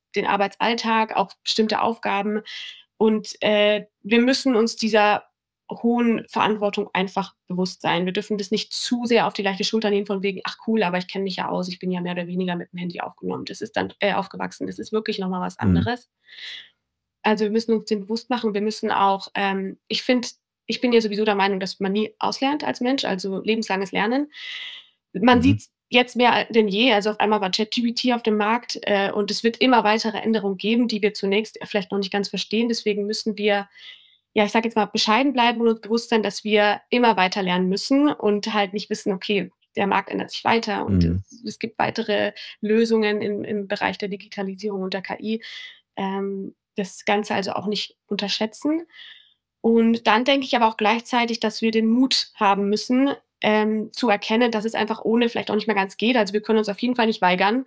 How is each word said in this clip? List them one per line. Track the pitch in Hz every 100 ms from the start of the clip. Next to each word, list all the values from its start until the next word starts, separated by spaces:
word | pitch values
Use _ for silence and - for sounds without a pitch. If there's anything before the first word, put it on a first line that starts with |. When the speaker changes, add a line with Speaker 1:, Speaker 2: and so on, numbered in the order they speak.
| _
Speaker 1:
den | 202 -
Arbeitsalltag, | 196 196 - 208 233 226 220 220 -
auch | 196 -
bestimmte | - - 220 196
Aufgaben. | 208 233 202 202 208 214 - - - - _ -
Und, | 220 214 190 -
äh, | 208 208 208 208 - _
wir | 202 233
müssen | 247 262 269 226
uns | 226 -
dieser | 220 214 208 202 - _ _ _ -
hohen | 196 233 240 233 226 -
Verantwortung | - - 214 208 202 202
einfach | 185 190 196 185 _ -
bewusst | 180 185 -
sein. | 156 170 180
Wir |
dürfen | 190 208 202
das | 196
nicht | 208 -
zu | - - 240 233
sehr | 226 170
auf |
die | -
leichte | 196 196
Schulter | 208 220 208
nehmen | 202 208
von | 196
wegen, | 196 185
„Ach | - - -
cool, | 226
aber | 180 180
ich | 185
kenn | 196
mich | 196 185
ja | -
aus, | 180 180
ich | 180
bin | 185
ja | 180
mehr | 175
oder | 175 175
weniger | 180 180 175
mit | -
dem | 175
Handy | 175 175
aufgenommen. | - - 185 - -
Das | 196
ist | - -
dann, | 190 -
äh, | 202
aufgewachsen.“ | 196 185 185 185 - 190
Das | 185
ist | 220
wirklich | 214 214 208
nochmal | 185 180
was | 180 -
Speaker 2:
Mhm. | -
Speaker 1:
anderes. | 87 98 247 - _ _ - - - - _ _ _ _ _
Also | 214 214 208
wir |
müssen | 226 226
uns | 220 214
den | 208
bewusst | 196 226 -
machen, | 240 220 196
wir |
müssen | 214 214 214
auch, | - 196 196 - 202
ähm, | 196 190 190 - -
ich | 214
find, | - 247 240 - _ _ -
ich | 220
bin | 247
ja | 233
sowieso | 220 208
der | 214 196
Meinung, | 196 190
dass | 190 -
man | 196
nie | 208 214 -
auslernt | 202 - 277 294
als | - 254
Mensch, | 247 269 -
also | 185 196 190
lebenslanges | - 226 208 190 190
Lernen. | 196 214 262 294 - - - - - - _ _
Man | 185 240 240
Speaker 2:
Mhm. |
Speaker 1:
sieht's | 262 208 - _ _
jetzt | 240 240 226
mehr | 247 208 -
denn | 226 214
je, | 196 254
also | 208 208
auf | 208
einmal | 208 214
war | 185
Chat | 185 214
G | 247
P | 233
T | 240 254
auf | 240
dem | 233 214
Markt, | 208 233 - -
äh, | - 196 196
und | - 202
es | 196
wird | 233 233
immer | 262 233
weitere | 208 220 220 196
Änderungen | 226 220 196 185
geben, | 202 233 226
die | 214
wir | 202
zunächst | - 196 202 220 -
vielleicht | - 202 185
noch | 202
nicht | 190
ganz | 202 196
verstehen. | 185 - 220 233
Deswegen | 226 214 208 202
müssen | 214 220 208
wir, | 208 202 196 - - - _ _ _ 214
ja, | 208
ich |
sag | 226 226
jetzt | -
mal, | 190
bescheiden | 214 - 220 277
bleiben | 247 240 233
und | 233
uns | 220
bewusst | 202 226 -
sein, | 226
dass | 202 -
wir | 208 208 208 202 -
immer | 247 233 190
weiter | 185 208
lernen | 185 180 185
müssen | 196 - 277 294
und | - 208 208 220
halt | 208 202
nicht | 208 -
wissen, | 208 208
okay, | 190 - 202 185 - _ -
der | 196
Markt | 196 -
ändert | 202 -
sich | -
weiter | - 226 226 196 -
und | 92
Speaker 2:
Mhm. | 85 92 -
Speaker 1:
es, | -
es | - -
gibt | - -
weitere | - 226 220 208 208 - - -
Lösungen | 208 220 226 220 208 214
im, | 202 208
im | - 208 196
Bereich | 202 190 190
der | 202
Digitalisierung | 196 214 - 190 190 214 196
und | 190
der | 190
K | 185 -
I. | 214 226 - - - - _ -
Ähm, | 190 196 196 196 202 - _ -
das | 190 - -
Ganze | 208 208
also | 202 190
auch | - 202
nicht | 202 - _ -
unterschätzen. | 208 202 - 220 - 294 320 339 - - - _ _ _ _
Und | 226 226 226 226 -
dann | 214
denke | 254 277 262
ich | 247
aber | 220
auch | -
gleichzeitig, | 208 233 - 247 233 226
dass | 220 -
wir | 226
den | 220 220
Mut | 240 262 - - -
haben | 202 196 202
müssen, | 214 - 254 277 - _ _
ähm, | 214 214 214 214 214
zu | - 240
erkennen, | 202 - 220 240
dass | 220 220
es | -
einfach | 214 220
ohne | - 226 233
vielleicht | 208 208
auch | 214
nicht | 214
mehr | 202
ganz | 196 -
geht. | 220 247
Also | 196
wir | 208
können | 214 220
uns | 208
auf | 196
jeden | 247 247
Fall | 226
nicht | 214
weigern, | 180 185 196 254